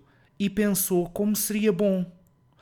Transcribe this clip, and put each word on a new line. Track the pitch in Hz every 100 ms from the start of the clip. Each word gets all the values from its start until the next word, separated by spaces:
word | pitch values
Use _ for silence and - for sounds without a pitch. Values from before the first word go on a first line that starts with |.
| _ _ _ -
e | 202
pensou | 196 208 190 - 180 175
como | - 208
seria | 208 - 208 214
bom. | 175 202 190 180 - _ _ _ _